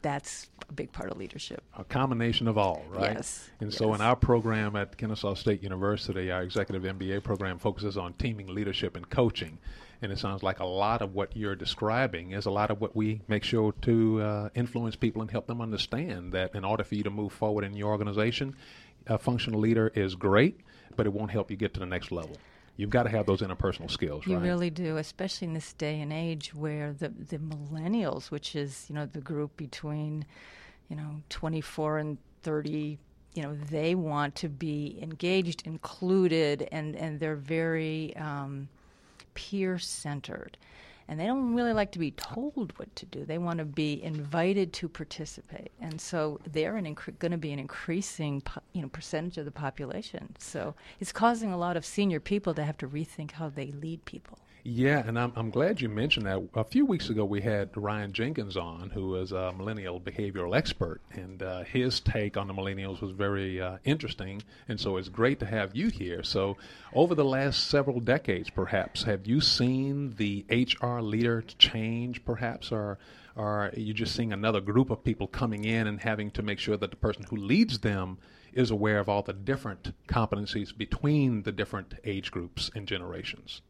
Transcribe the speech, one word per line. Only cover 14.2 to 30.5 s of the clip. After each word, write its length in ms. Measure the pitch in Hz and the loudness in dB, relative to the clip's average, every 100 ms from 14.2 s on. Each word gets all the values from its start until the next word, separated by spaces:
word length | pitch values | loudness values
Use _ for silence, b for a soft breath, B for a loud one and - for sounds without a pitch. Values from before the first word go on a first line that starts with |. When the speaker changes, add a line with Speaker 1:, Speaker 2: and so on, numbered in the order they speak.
Speaker 2:
uh, 280 | 107 104 104 | 2 0 -2
influence 420 | - 120 120 117 110 | -2 -2 -2 -4 0
people 280 | 117 107 | 0 0
and 80 | 107 | -2
help 160 | 110 - | -4 -2
them 120 | 120 | -4
understand 760 | 113 104 - 120 170 92 87 | -2 -2 -2 -2 -2 -6 -2
that 200 | 92 92 | 0 0
in 100 | 104 | -2
order 200 | 95 110 | 0 0
for 100 | 101 | 0
you 80 | 104 | 0
to 80 | 101 | 0
move 240 | 104 104 | -2 -4
forward 300 | - 110 104 | 0 2 2
in 120 | 101 104 | 0 -2
your 140 | 104 | 0
organization, 680 | 104 104 101 98 92 135 135 B B B B - | 2 2 2 2 2 -4 -6 B B B B 0
a 100 | 110 | 2
functional 420 | - 120 117 107 | 2 0 0 2
leader 320 | 110 113 110 107 | 4 6 4 4
is 180 | 95 | 0
great, 460 | 92 98 101 151 - B B B - | 2 6 8 8 4 B B B 2
but 120 | 104 | 2
it 60 | |
won't 180 | 101 107 | 2 0
help 180 | 107 95 | 0 0
you 80 | 98 | 0
get 160 | 104 | -2
to 60 | - | -2
the 60 | 92 | -2
next 240 | 90 - | -4 -2
level. 260 | 87 78 73 B B B - | -6 -6 -12 B B B -6
You've 160 | 104 | 2
gotta 180 | 123 117 | 4 4
have 160 | 110 104 | 2 4
those 160 | 98 | 2
interpersonal 480 | 98 92 98 - 80 | 2 0 0 0 -6
skills, 380 | - 87 151 185 | -2 -2 -2 0
Speaker 1:
You 80 | 180 | 2
Speaker 2:
right? 80 | |
Speaker 1:
really 260 | 175 175 175 | 2 2 0
do, 280 | 160 170 156 | -2 -2 -2
especially 500 | 156 - 185 - 175 | -4 -6 -6 -4 -4
in 80 | 160 | -4
this 180 | - | -6
day 260 | - 151 151 | -6 -4 -2
and 140 | 147 | -4
age 400 | 156 170 160 - | -2 -2 -4 -6
where 400 | 151 151 151 147 | -6 -4 -2 -4
the, 160 | 143 170 | -4 -6
the 300 | 226 - 156 | -6 -8 -6
millennials, 920 | 156 151 147 156 165 226 170 - - | -6 -6 -6 -4 0 2 2 -2 -4
which 260 | 147 - 151 | -8 -4 -4
is, 300 | 143 131 - | -4 -6 -8
you 40 | |
know, 140 | 151 143 | -6 -6
the 140 | 151 | -8
group 360 | 135 147 147 - | -6 -4 -4 -6
between, 680 | 143 - 151 151 151 151 147 B B | -12 -8 -6 -4 -4 -4 -8 B B